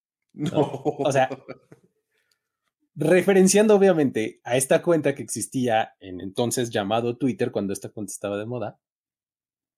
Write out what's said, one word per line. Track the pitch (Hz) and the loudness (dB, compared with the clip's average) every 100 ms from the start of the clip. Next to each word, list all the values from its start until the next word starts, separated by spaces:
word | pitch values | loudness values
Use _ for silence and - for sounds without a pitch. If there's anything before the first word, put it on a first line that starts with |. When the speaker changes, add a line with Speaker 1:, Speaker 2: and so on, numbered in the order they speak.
| _ _ _ | _ _ _
Speaker 1:
¿no? | - 147 | -10 -4
Speaker 2:
No. | - 135 127 | -2 -2 -4
Speaker 1:
O | 151 - 143 | -8 -4 -2
sea, | 135 127 135 - - _ - _ _ _ _ _ _ _ _ _ _ _ | 0 -2 -4 -18 -20 _ -20 _ _ _ _ _ _ _ _ _ _ _
referenciando | - 151 180 185 190 185 202 214 | -4 2 2 4 4 4 4 6
obviamente | 208 196 165 135 113 110 - | 8 8 6 2 0 -4 -6
a | - 131 | -2 -2
esta | 139 165 | 2 2
cuenta | 175 165 143 | 4 2 0
que | 139 | -4
existía | 117 117 - 131 120 110 - _ | -8 -8 -6 -4 0 0 -2 _
en | 98 90 | -16 -12
entonces | 95 98 120 127 117 | -8 -4 -2 -2 -4
llamado | 113 101 113 120 120 | -4 -2 -2 -2 -2
Twitter, | 135 98 123 | -4 -2 -4
cuando | 110 98 | -4 -6
esta | 98 110 | -8 -12
cuenta | - 98 | -14 -14
estaba | - 101 101 | -10 -8 -8
de | 110 | -8
moda, | 123 107 - _ _ _ _ _ _ _ _ _ | -10 -10 -14 _ _ _ _ _ _ _ _ _